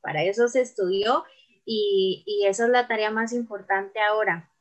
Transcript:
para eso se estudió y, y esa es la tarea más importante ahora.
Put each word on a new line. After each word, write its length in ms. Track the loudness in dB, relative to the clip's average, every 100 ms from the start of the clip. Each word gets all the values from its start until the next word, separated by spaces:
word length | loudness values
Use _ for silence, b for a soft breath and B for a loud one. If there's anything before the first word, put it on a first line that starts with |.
para 220 | -6 -2
eso 260 | 0 2 2
se 120 | 2
estudió 640 | 0 -2 0 0 2 0 -2 b b b
y, 580 | -6 -2 2 2 0 -2 -6
y 200 | 0 0
esa 180 | 2
es 60 | 2
la 160 | 2 2
tarea 240 | -2 0
más 220 | -2 -2
importante 680 | -4 -6 -10 -4 -4 -2 -2
ahora. 500 | 0 2 0 -4 -10 _